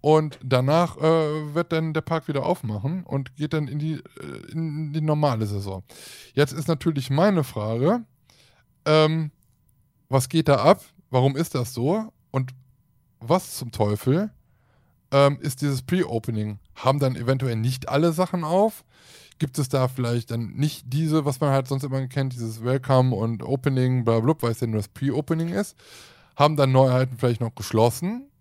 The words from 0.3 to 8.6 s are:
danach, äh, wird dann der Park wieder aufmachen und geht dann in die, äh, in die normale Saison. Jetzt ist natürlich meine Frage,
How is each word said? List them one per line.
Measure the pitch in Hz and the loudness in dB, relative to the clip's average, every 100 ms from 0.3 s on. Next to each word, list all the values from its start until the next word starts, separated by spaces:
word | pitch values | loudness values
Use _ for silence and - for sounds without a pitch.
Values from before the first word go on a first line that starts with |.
| - | -6
danach, | 131 127 131 156 170 - | 0 2 4 2 2 0
äh, | 156 165 151 151 151 | 2 2 2 -4 -6
wird | 147 170 | -4 -2
dann | 160 160 | -2 -2
der | 156 | -4
Park | - 165 - | -2 -4 -2
wieder | 143 | -4
aufmachen | - 175 113 104 110 180 | -2 -2 -2 -4 -4 -6
und | 175 139 131 131 | -6 -6 -6 -8
geht | 147 | -4
dann | 160 147 | -4 -4
in | 147 | -4
die, | 156 | -6
äh, | 156 - - - - - | -6 -10 -16 -14 -14 -12
in | 160 165 147 156 | -8 -8 -6 -6
die | 151 | -4
normale | 156 151 151 117 107 | 0 2 2 2 -2
Saison. | 101 98 95 - - - - - | -4 -6 -10 -12 -20 -20 -20 -10
Jetzt | - 147 | 0 0
ist | - 160 | 0 -4
natürlich | 160 - 147 127 | -2 0 -2 -2
meine | 135 196 190 | 2 4 2
Frage, | 143 - 107 113 139 240 226 _ _ _ _ _ | 0 -4 -4 0 0 0 -2 _ _ _ _ _